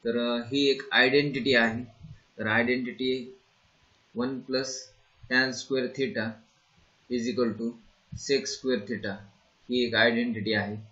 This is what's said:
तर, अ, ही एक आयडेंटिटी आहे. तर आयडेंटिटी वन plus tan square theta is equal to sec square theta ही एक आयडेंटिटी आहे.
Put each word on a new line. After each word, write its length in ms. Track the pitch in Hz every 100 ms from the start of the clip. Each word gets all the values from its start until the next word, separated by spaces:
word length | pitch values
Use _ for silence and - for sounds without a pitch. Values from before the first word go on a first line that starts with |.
तर, 140 | 117 117
अ, 240 | 120 120
ही 280 | 113 139 139
एक 120 | 131 -
आयडेंटिटी 600 | 117 127 143 147 135 123
आहे. 300 | 123 117 113 123 - - - _ -
तर 80 | 107
आयडेंटिटी 920 | 110 120 127 120 - 127 131 120 - _ _ _ _ _ _ _
वन 260 | 113 127 131
plus 280 | 117 131 135 - - _ _ _ -
tan 180 | 127 131
square 380 | 123 - 135 120 -
theta 280 | 131 113 110 110 _ _ _ _ _ _ _
is 80 | 123
equal 300 | 117 117 120
to 140 | 107 117 - - _ _ -
sec 220 | - 139
square 460 | - - 131 123 101
theta 240 | 107 104 98 - _ _ _ -
ही 180 | 123 120
एक 80 |
आयडेंटिटी 580 | 110 117 117 120 110 104
आहे. 240 | 107 101 107 -